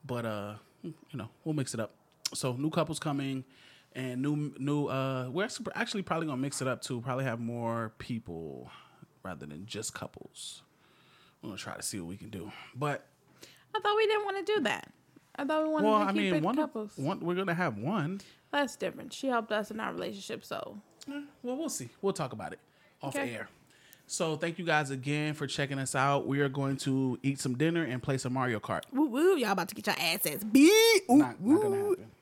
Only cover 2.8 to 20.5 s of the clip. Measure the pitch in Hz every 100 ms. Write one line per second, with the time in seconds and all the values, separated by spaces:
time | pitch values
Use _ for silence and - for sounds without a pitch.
2.8 | 156 151 156 139 135 135 131 - - -
3.8 | _ 127 131 123 143 147 147 - 139 147
4.8 | 143 135 135 131 127 147 220 - 226 -
5.8 | 226 208 180 165 160 131 139 - 131 120
6.8 | - 123 123 127 135 113 117 120 117 117
7.8 | 110 - - 117 101 82 80 65 62 -
8.8 | - - - _ 92 80 76 76 101 104
9.8 | 110 - - - - - - - _ _
10.8 | _ _ - - - _ 113 90 - -
11.8 | - 104 85 101 104 98 82 - - 123
12.8 | 147 135 - _ _ _ - - _ 427
13.8 | 415 427 427 427 403 392 392 427 240 101
14.8 | - - _ - _ - 277 311 311 311
15.8 | 208 214 202 202 196 160 165 269 277 220
16.8 | 208 - 135 - 165 175 196 170 175 104
17.8 | 123 208 147 196 - - _ 285 277 -
18.8 | - - - - 269 240 214 214 208 220
19.8 | 208 175 - 202 196 226 -